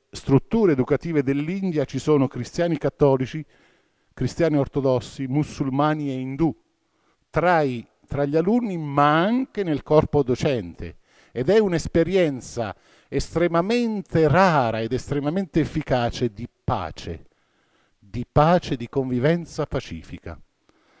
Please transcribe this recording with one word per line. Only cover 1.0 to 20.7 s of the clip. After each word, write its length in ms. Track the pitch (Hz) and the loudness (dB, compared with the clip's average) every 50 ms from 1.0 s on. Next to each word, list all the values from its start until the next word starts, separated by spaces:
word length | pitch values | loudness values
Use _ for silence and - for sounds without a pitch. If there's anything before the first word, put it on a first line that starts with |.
| - 170 160 147 | -2 -2 -2 0
dell'India 640 | 135 127 139 143 147 160 190 196 190 185 160 151 131 | 0 0 0 -2 -2 -4 -4 -4 -2 -2 -2 -2 -2
ci 160 | - - 131 | -4 -4 -4
sono 300 | - 156 156 143 135 127 | 0 2 2 4 2 0
cristiani 480 | - 123 120 - - - 170 175 165 | -2 -6 -10 -6 -4 -2 -2 -2 -2
cattolici, 680 | 135 - 139 - - 147 139 135 131 131 110 - 160 147 _ _ _ _ _ _ _ _ _ _ _ _ _ - | -2 -2 -2 0 2 4 4 4 2 0 -4 -8 -10 -12 _ _ _ _ _ _ _ _ _ _ _ _ _ -8
cristiani 420 | - 131 123 - - 170 160 151 | -6 -6 -4 -2 0 0 2 2
ortodossi, 720 | 143 135 - - 143 131 135 127 120 - - - - 139 | 2 0 0 -2 -2 0 2 0 0 -2 -6 -10 -8 -6
musulmani 840 | 127 131 147 147 - - - 151 135 131 139 147 151 151 151 147 139 | -2 -2 -2 -2 -2 -4 -6 -4 -2 0 0 0 0 0 -2 -4 -6
e 20 | 131 | -6
indù, 420 | 131 131 131 135 139 165 156 - _ _ _ _ _ _ _ _ _ _ _ _ _ _ _ | -6 -6 -6 -4 0 0 0 -2 _ _ _ _ _ _ _ _ _ _ _ _ _ _ _
tra 320 | - 156 156 180 180 160 | -4 0 2 2 2 2
i, 240 | 151 135 123 117 - _ _ _ _ | 2 0 -2 -6 -10 _ _ _ _
tra 160 | - - 139 143 | -8 -4 -4 -2
gli 140 | 143 147 | 0 0
alunni, 400 | 160 170 190 226 247 240 208 185 | 0 2 2 2 0 0 -2 -6
ma 440 | 165 156 143 139 143 143 147 151 160 | -6 -6 -2 2 2 4 4 4 4
anche 420 | 175 208 233 262 269 - - 208 196 | 2 2 0 0 -2 -4 -6 -6 -4
nel 200 | 170 147 139 - | -2 -2 -4 0
corpo 400 | - 151 156 156 - - 147 139 | 2 4 4 4 4 2 0 2
docente. 760 | 123 123 - - 151 135 117 92 87 85 - 87 85 - - _ _ _ _ _ _ - | 2 0 -2 0 -2 -2 -2 -4 -8 -10 -12 -14 -14 -16 -18 _ _ _ _ _ _ -8
Ed 160 | 117 127 143 | -4 0 2
è 100 | 196 220 | 4 4
un'esperienza 1120 | 214 190 175 156 - - - 170 165 165 190 190 175 151 135 120 - - - 120 113 98 92 _ _ _ _ _ _ - | 4 4 0 -2 -2 0 0 0 2 2 2 2 2 0 -2 -6 -10 -10 -8 -6 -6 -6 -8 _ _ _ _ _ _ -6
estremamente 1200 | 131 135 - - - 165 175 170 165 170 180 202 233 240 240 226 220 202 160 - - 165 160 147 | -4 -4 -4 -2 -2 0 0 2 2 0 0 0 0 0 0 -2 -2 -4 -4 -2 2 4 4 4
rara 500 | 139 180 196 185 160 143 123 113 110 110 | 6 6 6 6 4 4 2 0 0 -2
ed 140 | 113 113 131 | -4 -2 -4
estremamente 680 | 120 110 - 143 143 135 147 165 196 196 160 - 165 | -4 -4 -4 -4 -4 -2 -2 -2 -2 -4 -2 0 0
efficace 720 | 143 123 - 156 - - 139 123 120 120 - - 127 117 | 0 0 -2 -6 -2 0 0 0 0 0 -2 -2 -4 -4
di 160 | - - 117 - _ _ _ | -4 -6 -14 -14 _ _ _
pace, 640 | - 123 104 90 78 - - - 90 82 78 - _ _ _ _ _ _ _ _ _ _ _ _ _ _ _ | -4 -4 -4 -4 -8 -10 -12 -12 -12 -12 -12 -14 _ _ _ _ _ _ _ _ _ _ _ _ _ _ _
di 260 | _ 101 92 120 120 - | _ -12 -8 -8 -6 0
pace, 460 | - 147 151 160 180 175 - - 151 | 2 4 4 4 4 2 0 -2 -6
di 100 | 117 117 | -6 -6
convivenza 800 | - - 139 131 131 123 123 120 - 170 175 165 - - - 147 | -6 -4 -4 -2 -2 -2 0 2 2 0 0 -4 -8 -8 -8 -8
pacifica. 760 | - - 135 - - 90 80 - - 87 - - 87 82 - - _ _ _ _ _ | -6 -6 -8 -8 -8 -12 -14 -12 -14 -16 -14 -14 -14 -16 -16 -18 _ _ _ _ _